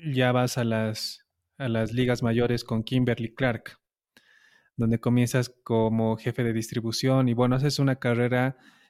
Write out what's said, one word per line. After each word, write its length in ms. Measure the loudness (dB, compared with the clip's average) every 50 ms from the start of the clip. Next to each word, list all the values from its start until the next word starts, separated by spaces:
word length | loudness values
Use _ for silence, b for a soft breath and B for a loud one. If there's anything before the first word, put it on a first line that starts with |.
| -8 -4 0
ya 180 | 2 2 4
vas 260 | 4 2 2 0 0 -2
a 60 | -2
las, 640 | 0 0 0 -2 -2 -4 -6 -8 -10 -12 -14 _ _ _ _ _ _ _ -10
a 120 | -6 -4
las 240 | -2 -2 -2 -2 0
ligas 300 | 0 0 0 0 0 0
mayores 400 | 0 2 2 2 2 0 -2 -2
con 200 | -4 -4 -4 -4
Kimberly-Clark, 960 | -2 0 0 2 2 0 -2 -4 -8 -4 -2 -2 -2 -2 -2 -8 -14 -20 -20 _ _ _ _ _ _ _ b b b b b b b b b b b b
donde 240 | -2 0 0 0 0
comienzas 500 | 2 2 2 4 2 2 2 0 -2 -2 -6 _ _
como 540 | -2 0 2 2 2 2 2 0 0 0 -2
jefe 260 | -4 -6 -4 -2 -2
de 100 | -2 -2
distribución 760 | -2 -4 -4 -6 -6 -4 -4 -4 -2 0 2 2 2 2 2
y, 40 | 2
bueno, 220 | 2 2 2 2
haces 240 | 2 0 0 0 0
una 180 | 0 0 0 0
carrera 600 | 0 0 0 0 0 0 2 0 0 0 -2 b b b b b b b